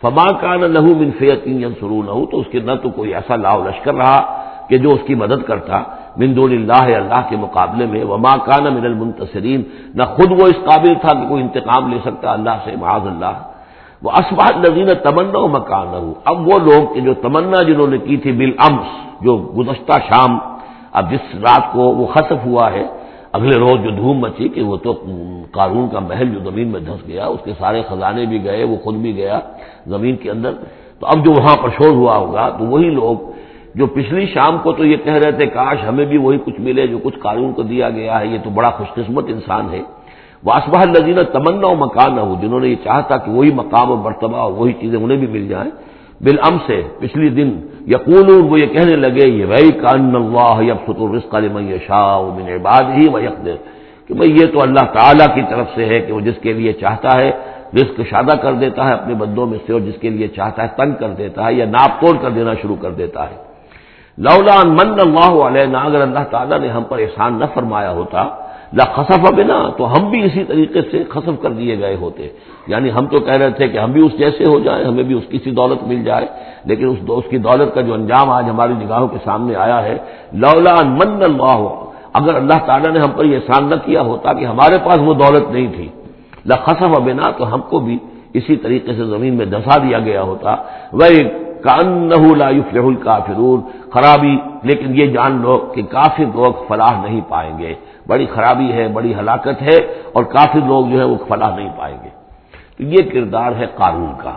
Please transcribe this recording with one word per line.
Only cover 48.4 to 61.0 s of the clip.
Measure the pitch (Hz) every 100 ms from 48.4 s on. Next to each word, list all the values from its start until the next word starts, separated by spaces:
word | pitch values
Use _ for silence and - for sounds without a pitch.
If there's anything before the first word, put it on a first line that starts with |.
| 160
وہ | 156
یہ | 147
کہنے | 156 170 156
لگے، | 131 127 127
یہ | 110 95
بھائی، | 113 156
"كَأَنَّ | 117 104 131 135 123
اللَّهَ | 110 120 120 113
يَبْسُطُ | 113 110 - 101 107
الرِّزْقَ | 113 117 107
لِمَنْ | 107 104 101
يَشَاءُ | 92 - 101 101 98 95
مِنْ | 92 90
عِبَادِهِ | 92 90 127 131 127 156
وَيَقْدِرُ"، | 117 117 - 87 82 - - - - _
کہ |
بھئی | - 107
یہ | 156 165
تو | 151
اللہ | 131 135 123
تعالیٰ | 110 123 147 151
کی | - 104
طرف | 117 120
سے | - 110
ہے | 113
کہ | 113
وہ | 107
جس | 104 113
کے | 117
لیے | 110 113
چاہتا | 107 98 110 127 131
ہے | 135 - - - -
رزق | - 131 -
کشادہ | 110 107 127 151
کر | 135
دیتا | 127 131 - 131
ہے |
اپنے | 117 -
بندوں | 117 104 104 123
میں | 107 -
سے، |
اور | 113
جس | 101 104
کے | 113
لیے | 107 107
چاہتا | - 101 -
ہے | 113 -
تنگ | 143
کر | 131